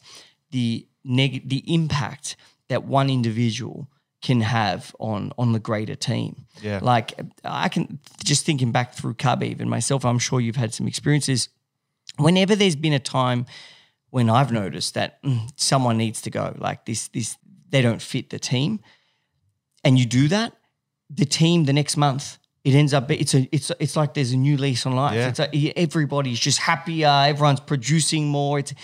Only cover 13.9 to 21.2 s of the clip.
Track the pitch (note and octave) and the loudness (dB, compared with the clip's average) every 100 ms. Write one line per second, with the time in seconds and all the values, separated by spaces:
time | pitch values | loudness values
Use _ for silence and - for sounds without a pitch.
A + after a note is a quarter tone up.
13.9 | _ _ B2+ A2+ A#2 C3+ A2+ F#2 D#2+ - | _ _ 0 4 4 4 0 -2 -4 -6
14.9 | A#2+ G2 - C#3 A#2 A2+ - - C#3 B2 | -4 -4 -4 -4 -2 -4 -4 0 2 2
15.9 | A2+ A2+ - - G#2+ G2 G2 F#2+ - - | 2 -2 -4 -8 -6 -6 -6 -8 -6 -8
16.9 | A#2 - B2 G#2+ - _ - - C#3 A#2+ | -8 -6 -6 -8 -10 _ -20 -2 2 2
17.9 | F#2+ - B2+ - G#2+ - B2+ A#2+ G#2+ - | 0 -4 -8 -8 -8 -4 -2 -2 -4 -10
18.9 | _ _ _ _ _ _ _ _ _ C3+ | _ _ _ _ _ _ _ _ _ 4
19.9 | C3 A#2+ B2 D3 G#3 - - _ _ _ | 4 4 4 4 2 -2 -8 _ _ _
20.9 | _ - C#3 | _ -8 -2